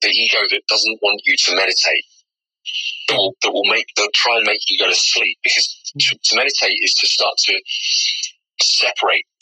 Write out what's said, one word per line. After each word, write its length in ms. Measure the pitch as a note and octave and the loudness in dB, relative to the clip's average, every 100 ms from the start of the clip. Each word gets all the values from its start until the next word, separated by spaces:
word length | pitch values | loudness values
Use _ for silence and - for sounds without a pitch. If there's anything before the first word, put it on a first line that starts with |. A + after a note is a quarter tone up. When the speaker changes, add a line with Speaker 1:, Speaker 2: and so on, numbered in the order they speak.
Speaker 1:
the 80 | - | 0
ego 300 | - - - - | 2 2 2 0
that 120 | - - | -2 0
doesn't 320 | - - A2 | 0 0 0
want 180 | - - - | -2 0 0
you 100 | - | 2
to 180 | - - | 2 2
meditate. 500 | - - - - - _ _ _ _ _ - - - - - | 0 2 2 0 -4 _ _ _ _ _ -10 -6 -6 -6 -2
That 80 | - | 0
will, 180 | G3 - | 0 -2
that 100 | - | -4
will 140 | - G2 | 0 0
make, 200 | - - - | 0 -2 -2
that 120 | - - | -2 -2
try 220 | B2 A#2 | 0 0
and 80 | G#2+ | 0
make 160 | G2+ - | 0 0
you 80 | B2+ | 0
go 80 | A#2 | 2
to 60 | A2 | 2
sleep, 420 | - - - - | 0 0 0 -2
because 240 | - - - - - C#3+ | 0 0 0 -4 -14 -2
Speaker 2:
Mm. 140 | B2 | 0
Speaker 1:
to, 100 | - | 0
to 120 | - - | 0 2
meditate 420 | - - - B5 | 0 0 0 0
is 100 | - - | 0 2
to 120 | - | 2
start 280 | - - - - | 2 0 0 0
to 140 | - - - - - - - - - _ - | 0 -4 -6 -2 0 0 -2 -8 -12 _ -2
separate 640 | - - - - - - - _ | 0 2 0 0 0 0 -4 _